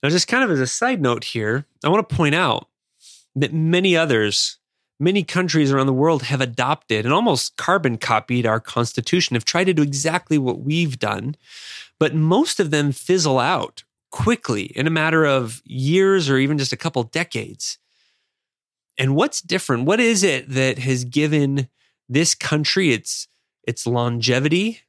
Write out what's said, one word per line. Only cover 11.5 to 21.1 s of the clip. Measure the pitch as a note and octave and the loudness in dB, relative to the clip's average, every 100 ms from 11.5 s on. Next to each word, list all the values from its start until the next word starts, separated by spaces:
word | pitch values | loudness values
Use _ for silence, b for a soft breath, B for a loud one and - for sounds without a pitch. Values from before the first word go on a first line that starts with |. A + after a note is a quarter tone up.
| B B B B _ | B B B B _
but | D#3 D#3+ | 0 2
most | D#3 G3 E4 - | 4 4 2 0
of | E3+ | 0
them | D3 C#3+ | 2 0
fizzle | C3+ - F#3 D#3 C3 | -2 0 0 2 2
out | B2+ F3 - - _ _ _ | 2 0 -4 -12 _ _ _
quickly | - G#3+ A#3 - G#2+ F#2 - | -4 0 0 -2 -4 -4 -4
in | D3+ | -2
a | |
matter | D#3+ D#3 D#3+ | 0 2 2
of | D3+ C3+ A#2 A#2 | 4 2 -2 -10
years | - C3 C3+ F3 F#3+ G3 D3 | -12 -4 0 2 4 2 2
or | C3+ | 2
even | C#3 D3+ | 2 0
just | C3+ | -2
a | - | -4
couple | E3 C3 | -4 -4
decades. | A#2 D#3+ F3 A2+ G#2 G#2+ - - _ _ _ _ _ _ _ _ _ _ _ - | -4 -4 -4 -6 -10 -12 -12 -12 _ _ _ _ _ _ _ _ _ _ _ -4
And | C3 C#3 | -2 0
what's | C#4+ - | 0 -4
different? | - F3+ - A#2+ | -4 -6 -2 -2
What | C3+ G#3+ | 2 2
is | A#3 G#3+ | 2 2
it | F#3+ C3 C3 | 2 0 -4
that | C3 C3 C3+ | 0 0 0
has | B2+ C3 | -2 -2
given | B2 | -2